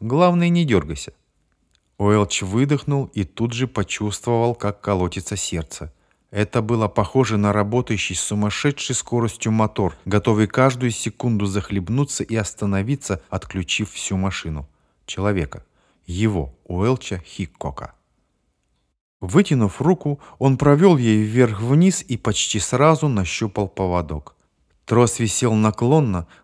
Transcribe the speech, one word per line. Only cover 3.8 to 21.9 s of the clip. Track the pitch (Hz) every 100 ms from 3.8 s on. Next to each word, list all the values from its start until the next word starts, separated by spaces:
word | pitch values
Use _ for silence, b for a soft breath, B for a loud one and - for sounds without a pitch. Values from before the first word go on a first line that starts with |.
| 95 - 104 101 - 117 117
как | 117 101 98
колотится | - 95 90 95 - 101
сердце. | - 85 78 - 73 _ _ _ _
Это | 101 104 120
было | 107 117 107
похоже | - 101 131 113 107
на | 104
работающий | 104 104 120 123 104 - 92
с |
сумасшедшей | - 104 104 - 147 143 - 127
скоростью | - 120 113 - 113
мотор, | 110 107 - 92 -
готовый | - 104 117 107 107
каждую | - 131 123 123
секунду | 107 110 - 123 107 101
захлебнуться | 98 - 98 90 123 143 - -
и | 113
остановиться, | 104 - 101 98 104 139 - 90 b
отключив | 92 - 95 87 - 104
всю | - - 95
машину. | 95 - 82 76 67 _ _ _ -
Человека. | - 101 98 71 - - _ _ _ -
Его, | 87 110 95 67 - -
Уэлча | 90 110 127 - 92 -
Хиккока. | - 190 - - - - _ _ _ _ _ _ _ _ _ _ _ _ -
Вытянув | 92 147 202 135 101 -
руку, | 147 180 147 143 B B
он | 135 131
провёл | 143 143 190 151
ей | 117 107
вверх-вниз | 107 120 120 104 117 147 185